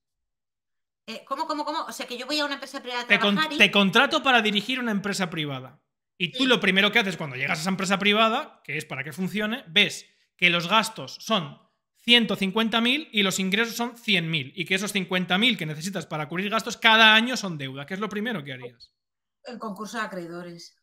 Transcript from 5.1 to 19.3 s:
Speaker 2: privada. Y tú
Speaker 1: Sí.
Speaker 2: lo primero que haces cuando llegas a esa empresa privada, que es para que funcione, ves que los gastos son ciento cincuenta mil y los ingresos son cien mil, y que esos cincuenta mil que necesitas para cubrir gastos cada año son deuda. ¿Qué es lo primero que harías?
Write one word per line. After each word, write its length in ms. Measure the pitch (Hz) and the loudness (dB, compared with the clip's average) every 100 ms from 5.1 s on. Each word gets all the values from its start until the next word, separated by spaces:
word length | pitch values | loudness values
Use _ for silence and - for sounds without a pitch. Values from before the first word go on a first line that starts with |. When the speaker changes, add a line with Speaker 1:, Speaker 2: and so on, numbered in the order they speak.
| 196 180 | -4 -4
Speaker 2:
privada. 500 | 165 147 135 127 - _ _ _ - | -4 -6 -6 -10 -20 _ _ _ -6
Y 140 | 180 | -4
tú 120 | 208 | 0
Speaker 1:
Sí. 20 | 262 | 2
Speaker 2:
lo 140 | 226 | 4
primero 320 | 190 190 208 | 4 4 4
que 60 | 233 | 2
haces 180 | 196 165 | 0 -4
cuando 200 | 156 127 | -8 -6
llegas 220 | 139 165 | -4 -2
a 40 | |
esa 80 | 175 | -2
empresa 280 | 190 190 196 | -2 0 2
privada, 600 | 202 208 226 247 302 - | 4 4 4 2 -4 -12
que 120 | - 147 | -10 -10
es 80 | |
para 180 | - 131 | -8 -10
que 80 | 139 | -10
funcione, 520 | 147 185 196 214 247 220 | -6 -4 -2 -4 -4 -2
ves 380 | 170 175 - - _ _ _ | 2 2 0 -14 _ _ _
que 140 | 180 | 2
los 180 | 175 170 | 2 2
gastos 480 | 214 208 - 131 - | 2 0 -4 -12 -12
son 400 | - 214 143 143 _ _ _ _ | -4 -4 -4 -12 _ _ _ _
ciento 400 | - 240 202 190 | 4 4 4 0
cincuenta 440 | 190 208 226 226 | 0 0 0 2
mil 280 | 233 285 320 | 0 0 -2
y 100 | 214 | 0
los 160 | 190 185 | 0 0
ingresos 360 | 190 208 233 226 | 0 0 0 -2
son 200 | 240 240 | -6 -6
cien 320 | - 185 165 | 0 0 0
mil, 220 | 160 131 - | -2 -4 -8
y 80 | |
que 100 | 156 | -2
esos 180 | 190 202 | -2 -2
cincuenta 460 | 202 180 185 180 185 | -4 -2 -2 0 2
mil 180 | 247 202 | 2 0
que 100 | 156 | -4
necesitas 380 | 151 180 196 | -6 -8 -8
para 240 | 147 156 147 | -6 -8 -6
cubrir 220 | 170 202 | -6 -2
gastos 260 | 220 226 - | -4 -4 2
cada 380 | 233 220 220 | 6 8 8
año 220 | 220 240 240 | 8 4 -2
son 220 | 196 156 | -6 -6
deuda. 280 | 135 135 143 | -8 -10 -10
¿Qué 80 | |
es 60 | 190 | -6
lo 80 | 214 | -6
primero 340 | 208 226 202 | -6 -6 -6
que 80 | 139 | -8
harías? 400 | 131 123 117 - _ _ _ _ | -12 -14 -18 -20 _ _ _ _